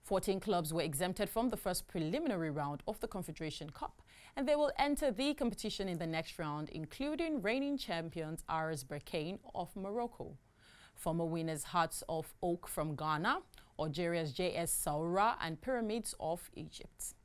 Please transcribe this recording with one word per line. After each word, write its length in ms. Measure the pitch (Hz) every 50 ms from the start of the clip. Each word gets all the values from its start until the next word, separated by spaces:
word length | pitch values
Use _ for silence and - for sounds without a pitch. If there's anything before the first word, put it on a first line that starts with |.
Fourteen 360 | - - 202 185 180 - 196 190
clubs 340 | - 220 220 175 160 147
were 100 | 160 170
exempted 460 | 147 165 139 135 180 180 180 - 208 -
from 200 | - 220 240 254
the 80 | 226
first 320 | - - 190 180 - - -
preliminary 600 | - 170 156 156 185 294 339 294 208 175 165 156
round 320 | 143 151 143 143 147 143 -
of 140 | - 208 -
the 80 | - 220
Confederation 640 | - 196 170 - 156 - 165 156 147 - 156 151
Cup, 320 | - - 302 - - - - - - - - - -
and 100 | - 277
they 80 | 247 294
will 160 | 294 294 285 - -
enter 320 | 262 285 294 - 311 269
the 240 | 202 196 269 294 285
competition 540 | - 262 233 - - - 214 208 - 196 190
in 100 | 175 160
the 80 | 170
next 320 | 165 160 160 160 - - -
round, 300 | 165 151 147 151 156 -
including 760 | - 160 156 - - - 269 294 311 - 339 330 311 254
reigning 340 | 175 208 233 269 277 285 285
champions 680 | 262 - - 175 165 165 165 - 170 156 156 160 - - -
R 220 | 165 160 160 160
S 140 | 160 139 -
Berkane 560 | - 151 143 - - - 165 151 170 196 - - - -
of 200 | 202 175 - -
Morocco, 640 | 202 190 196 208 240 240 240 - - - - 151 - _ - _ _ - - - - - - _
former 300 | - - 170 160 170 170
winners 400 | 160 165 165 160 160 160 151 -
Hearts 400 | - - 175 165 160 - - - -
of 240 | 165 160 156 - - -
Oak 280 | - 175 170 175 - -
from 260 | - - 151 156 151
Ghana, 440 | 131 156 156 156 151 175 226 277 381 370 - - - - - _ -
Algeria's 520 | 156 156 139 156 175 170 170 170 160 147
J 220 | 127 - 180 180 -
S 160 | - 170 160 - - -
Saoura, 480 | 160 147 151 160 170 175 190 202 226 - -
and 200 | - 160 160 151
Pyramids 540 | - 254 262 240 226 214 214 240 214 - - -
of 300 | - 156 170 170 - - -
Egypt. 600 | - 156 156 - - - - - - - - - - -